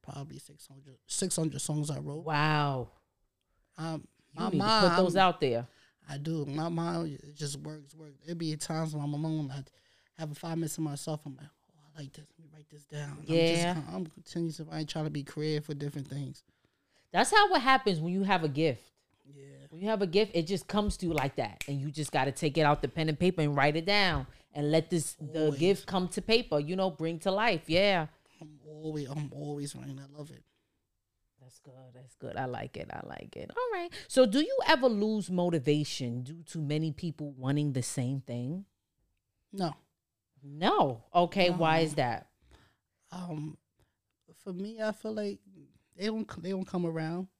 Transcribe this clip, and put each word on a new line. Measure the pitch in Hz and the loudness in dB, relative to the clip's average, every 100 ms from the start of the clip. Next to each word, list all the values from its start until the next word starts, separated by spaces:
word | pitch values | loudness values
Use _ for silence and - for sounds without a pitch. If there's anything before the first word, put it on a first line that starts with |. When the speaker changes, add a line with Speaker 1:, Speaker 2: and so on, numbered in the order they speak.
Speaker 1:
probably | - 143 143 135 | -14 -14 -14 -16
six | - - - | -20 -20 -20
hundred, | 135 139 131 _ | -20 -20 -20 _
six | - 185 - | -4 -2 0
hundred | 160 147 | -2 -2
songs | - 151 147 | -4 -2 -2
I | 139 | -6
wrote. | 147 147 139 | -8 -8 -2
Speaker 2:
Wow. | 151 156 151 143 131 117 _ _ _ _ _ _ _ _ - | 2 4 4 2 0 -6 _ _ _ _ _ _ _ _ -12
Speaker 1:
Um, | 160 156 - _ _ | -8 -8 -12 _ _
Speaker 2:
You | 151 | -6
Speaker 1:
my | 185 | 0
Speaker 2:
need | 185 | 2
to | 202 220 190 | 4 6 6
put | 170 | 6
those | 185 180 | 4 6
Speaker 1:
mom, | 185 | 6
Speaker 2:
out | 175 | 6
there. | 139 117 123 _ _ _ - | 0 0 -4 _ _ _ -12
Speaker 1:
I | 143 | -10
do. | 147 160 143 | -4 -4 -4
My | 147 165 | -4 -2
mind, | 165 170 170 165 135 | -2 -2 -2 -4 -8
it | 147 147 | -16 -10
just | 147 139 | -8 -8
works, | 147 156 139 151 | -10 -14 -18 -20
works. | 156 139 156 | -20 -18 -10
It | 170 | -4
be | 165 151 | -4 -4
times | - 160 160 151 | -2 -2 -2 -2
when | |
I'm | 147 | -2
alone, | 147 160 156 151 139 | -2 -2 -2 -4 -8
I | 135 _ _ _ _ - | -12 _ _ _ _ -12
have | 160 | -10
a | 147 | -8
five | 170 165 | -6 -4
minutes | 165 - | -4 -2
to | |
myself. | 156 143 - 151 147 | -4 -4 -6 -6 -8
I'm | 131 | -14
like, | 147 | -18
"Oh, | _ _ _ _ 156 | _ _ _ _ -16
I | |
like | 139 | -14
this. | - 147 _ | -16 -20 _
Let | 156 | -20
me | |
write | 156 147 | -20 -20
this | 147 143 | -20 _
down." | 147 143 147 151 | -10 -10 -10 0
Speaker 2:
Yeah. | 165 165 170 170 | 4 4 4 2
Speaker 1:
I'm | 175 | 0
just, | 139 180 | -4 -6
I'm | 165 | -8
continuously, | - - 170 165 151 156 | -10 -10 -4 -4 -6 -8
I | 160 | -6
ain't | 156 | -6
trying | 160 156 | -4 -4
to | |
be | 147 | -4
creative | 139 - 151 151 147 | -8 -4 -2 -2 -4
for | |
different | 143 143 147 139 | -6 -6 -6 -8
things. | 139 135 139 _ _ _ _ _ _ _ | -8 -8 -10 _ _ _ _ _ _ _
Speaker 2:
That's | 180 240 | 2 6
how | 427 415 349 | 6 6 4
it | |
happens | 247 262 233 170 | 6 4 4 0
when | 165 | 0
you | 185 | 0
have | 196 185 | 2 2
a | 156 | 2
gift. | 139 160 120 - _ _ _ _ | 2 2 0 -8 _ _ _ _
Speaker 1:
Yeah. | 143 139 139 - | -20 -20 -20 -18
Speaker 2:
When | 160 | -8
you | 202 | -2
have | 220 | 0
a | 196 | 4
gift, | 180 214 170 | 4 4 0
it | 160 | 0
just | 190 - | -2 0
comes | 208 208 - | 0 0 0
to | 180 | 0
you | |
like | 151 135 - | 0 0 -2
that. | 113 - - | -4 -4 -6
And | 139 | -4
you | 139 | -4
just | 147 147 | -6 -2
gotta | 147 131 | 0 0
take | 135 160 143 | 0 0 4
it | |
out | 151 147 | 4 4
the | 135 | 0
pen | - 160 | 0 0
and | 151 | 4
paper | 180 180 | 2 4
and | 151 139 | 2 4
write | 139 156 | 4 2
it | 165 | 2
down, | 202 190 147 127 - _ 147 | 4 4 2 -4 -14 _ -4
and | 147 | 2
let | 160 160 | 2 4
this, | 175 - - | 0 0 -8
the | 147 156 156 | -8 2 2
Speaker 1:
Always. | 139 | 4
Speaker 2:
gift | 175 196 - | 4 4 2
come | 190 180 | -2 0
to | - | -4
paper, | 185 226 240 147 | 4 2 4 0
you | 147 185 | 0 0
know, | 190 | 0
bring | 156 165 170 | 0 -4 -2
to | 180 | -2
life. | 190 233 170 - | 2 2 0 2
Yeah. | 165 202 185 151 _ _ _ | 4 6 4 0 _ _ _
Speaker 1:
I'm | 151 151 156 | -20 -20 -18
always, | 151 156 151 135 | -10 -6 -6 -6
I'm | 147 147 | -6 -6
always | 143 147 147 143 131 | -8 -8 -6 -8 -8
writing. | 135 135 | -12 -12
I | 139 147 | -14 -16
love | 147 | -16
it. | - _ _ _ _ _ _ _ _ _ _ | -16 _ _ _ _ _ _ _ _ _ _
Speaker 2:
That's | 127 _ | -20 _
good. | - 127 127 | -20 -20 -20
That's | 123 127 _ | -20 -20 _
good. | 127 - | -10 -6
I | 131 | -6
like | 123 - - | -6 -8 -10
it. | - | -10
I | - - | -12 -12
like | - - - | -14 -14 -14
it. | - - | -10 -6
All | 494 392 | -4 -4
right. | 349 - - | -8 -12 -2
So | - 254 | 4 6
do | 226 | 6
you | 330 539 - | 2 0 4
ever | 311 247 | 6 6
lose | 208 214 214 175 | 2 0 0 -2
motivation | 180 180 170 131 151 147 - 123 120 | 0 2 2 2 2 2 -4 -4 -6
due | 127 165 160 | -8 -14 -12
to | 165 | -6
many | 143 151 160 | -2 0 -2
people | 143 175 - 147 131 | -4 -8 -6 -10 -6
wanting | 127 143 147 | 0 2 2
the | 131 | 0
same | 120 - 123 135 | -2 -2 -2 -4
thing? | - 120 123 175 196 _ _ _ _ _ _ _ _ | -6 -6 -6 -6 -10 _ _ _ _ _ _ _ _
Speaker 1:
No. | 196 175 143 _ _ _ _ _ _ | -6 -6 -6 _ _ _ _ _ _
Speaker 2:
No. | 139 147 190 403 143 113 - | -18 0 2 4 2 0 0
Okay. | 175 175 196 180 | 2 2 4 4
Why | 175 160 160 | 4 4 4
is | 160 | 4
Speaker 1:
Um, | 151 | 2
Speaker 2:
that? | 127 113 - _ _ - _ _ _ _ _ | 0 -2 -8 _ _ -20 _ _ _ _ _
Speaker 1:
um, | 180 180 156 156 - _ _ _ _ _ _ _ 165 | -12 -8 -8 -8 -12 _ _ _ _ _ _ _ -18
for | - | -12
me, | 180 202 220 | -8 -10 -4
I | 214 | -4
feel | 208 220 | -4 -6
like | 214 208 196 _ 185 143 _ _ - | -4 -4 -6 _ -20 -20 _ _ -6
they | 208 | -4
don't | 220 214 | -4 -6
c-, | - | -8
they | 170 | -6
don't | 190 185 | -6 -4
come | 185 170 | -2 -2
around. | 160 160 175 190 _ | -2 -4 -4 -8 _